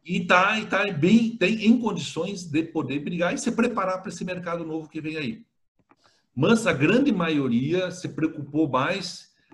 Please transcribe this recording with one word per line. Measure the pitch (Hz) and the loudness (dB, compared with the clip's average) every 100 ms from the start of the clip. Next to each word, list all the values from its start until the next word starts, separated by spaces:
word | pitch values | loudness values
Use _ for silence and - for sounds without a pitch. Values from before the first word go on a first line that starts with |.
| 160 | -6
e | 190 175 | -4 4
tá, | 180 190 214 | 4 4 0
e | 214 | -2
tá | 196 202 | -2 -2
bem, | 160 170 226 226 - | 2 6 6 4 0
tem | 180 220 208 | 0 2 4
em | 247 | 4
condições | 226 180 - 160 185 196 - | 2 -4 -6 -6 -6 -6 -4
de | 147 | -2
poder | 160 160 127 143 | -2 -4 -4 -4
brigar | 165 175 175 | -4 -2 -2
e | 285 | -2
se | 240 | -2
preparar | - 240 220 185 185 | 0 0 0 -4 -4
pra | 196 | -8
esse | - | -10
mercado | 180 175 175 170 160 | -8 -8 -6 -6 -6
novo | 160 156 | -8 -10
que | 156 | -10
vem | 156 156 | -8 -6
aí. | 131 113 - _ _ _ _ _ _ _ _ - | -8 -8 -14 _ _ _ _ _ _ _ _ 0
Mas | 170 226 180 | 4 4 2
a | |
grande | 139 151 240 277 | 2 4 4 4
maioria | 185 165 147 131 117 143 180 180 | 2 0 0 2 0 0 0 -2
se | 175 - | -6 -8
preocupou | 139 156 143 139 151 156 | -2 -4 -4 -6 -2 0
mais, | 127 147 190 175 - - _ _ | 2 0 -2 -8 -12 -20 _ _